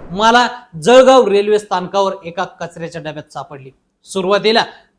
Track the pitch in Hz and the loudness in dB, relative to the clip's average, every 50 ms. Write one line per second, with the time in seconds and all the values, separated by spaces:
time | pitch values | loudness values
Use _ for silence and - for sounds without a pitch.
0 | - - 170 196 220 226 233 247 240 226 - - - _ - 160 147 196 247 262 | -14 -12 -6 -2 0 2 4 2 2 0 -4 -10 -18 _ -16 -4 0 4 6 6
1 | 254 254 262 262 226 196 196 202 202 208 214 208 208 - 196 180 180 180 180 196 | 6 6 6 4 4 2 0 0 0 0 -2 -2 -2 -4 -6 -6 -6 -4 -2 -2
2 | 196 190 190 - - 170 165 190 180 180 - - 175 165 - 170 165 160 156 165 | -2 -2 -4 -8 -12 -12 -10 -8 -10 -10 -10 -12 -14 -14 -12 -14 -14 -14 -12 -12
3 | 147 156 147 151 143 _ - 147 139 - 147 139 131 135 - _ _ _ _ _ | -12 -12 -12 -14 -16 _ -16 -16 -16 -16 -18 -20 -20 -20 -20 _ _ _ _ _
4 | _ - - 190 180 185 208 196 180 214 226 226 165 - - - _ _ _ | _ -10 -8 -6 -2 0 0 0 0 0 0 0 -2 -4 -8 -18 _ _ _